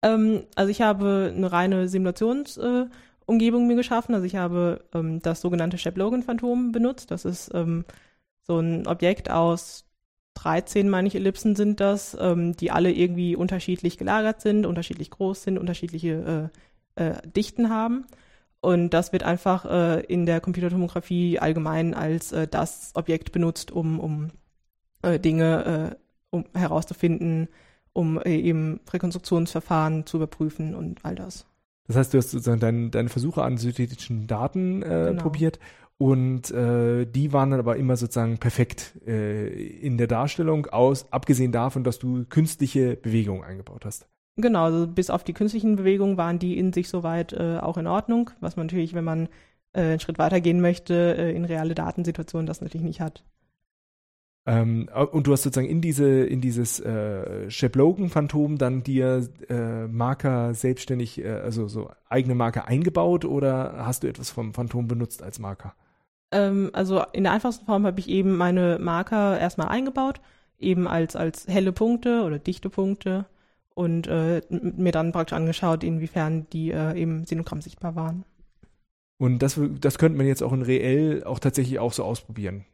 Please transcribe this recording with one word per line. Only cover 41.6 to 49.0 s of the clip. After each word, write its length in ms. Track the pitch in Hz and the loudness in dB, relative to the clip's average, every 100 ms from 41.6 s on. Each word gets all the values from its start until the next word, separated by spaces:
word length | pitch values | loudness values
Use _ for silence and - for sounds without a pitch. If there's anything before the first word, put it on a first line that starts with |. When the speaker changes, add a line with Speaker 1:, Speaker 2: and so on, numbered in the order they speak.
| 123 131 | 0 0
Speaker 2:
dass 160 | 123 117 | -2 -2
du 260 | 127 127 117 | -2 -2 0
künstliche 720 | - 160 - 139 139 127 120 | 2 2 2 0 4 2 2
Bewegungen 480 | 113 113 104 95 | 0 2 2 -2
eingebaut 420 | - 95 98 - - | -8 -14 -14 -14 -12
hast. 220 | - - _ _ - | -12 -16 _ _ 0
Speaker 1:
Genau, 280 | 233 208 165 | 2 4 4
also 200 | 165 170 | 4 2
bis 220 | 175 180 | 0 0
auf 140 | 175 | 0
die 80 | - | -4
künstlichen 460 | 170 208 220 214 208 | -2 0 2 2 2
Bewegungen 400 | 190 196 196 190 | 4 4 2 2
waren 220 | 170 175 | 0 0
die 180 | 175 175 | 0 0
in 160 | 185 | 0
sich 160 | 175 180 | 0 -2
soweit, 420 | 180 165 165 170 | -4 -2 -2 -4
äh, 280 | - 170 165 | -2 -2 -2
auch 160 | - 170 | -2 -4
in 100 | 165 | -2
Ordnung, 440 | 180 220 233 240 - | -2 0 0 0 -4
was 160 | 165 170 | -8 -6
man 80 | 160 | -4
natürlich, 280 | 180 165 | -2 -2
wenn 120 | 170 | -2